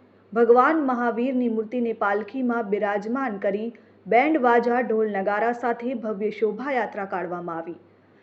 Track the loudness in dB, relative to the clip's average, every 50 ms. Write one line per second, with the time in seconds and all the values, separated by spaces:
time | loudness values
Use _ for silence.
0 | _ _ _ _ _ -6 0 2 6 8 8 8 8 6 4 2 2 0 0 0
1 | 0 -2 0 0 -2 0 0 0 0 0 0 -2 -4 -4 -2 -2 -2 -2 -2 -2
2 | 0 0 0 -2 -4 -6 -6 -4 -2 -2 -2 -2 -2 -2 -2 -2 0 0 -2 -2
3 | -4 -4 -4 -4 -4 -4 -6 -4 -4 -2 -2 -2 -6 -6 -10 -12 -20 -20 -20 _
4 | -4 2 4 4 4 4 2 2 4 4 4 4 4 2 0 0 0 0 0 0
5 | 0 0 0 -2 -2 0 0 0 0 -2 -2 -2 -2 -4 -4 -2 -4 -6 -6 -4
6 | -6 -6 -6 -4 -4 -4 -2 0 -2 -2 -2 -2 -6 -4 -2 -2 -2 -4 -6 -8
7 | -8 -6 -6 -6 -6 -6 -6 -8 -8 -8 -8 -8 -8 -10 -12 -14 -16 _ _ _
8 | _ _ _ _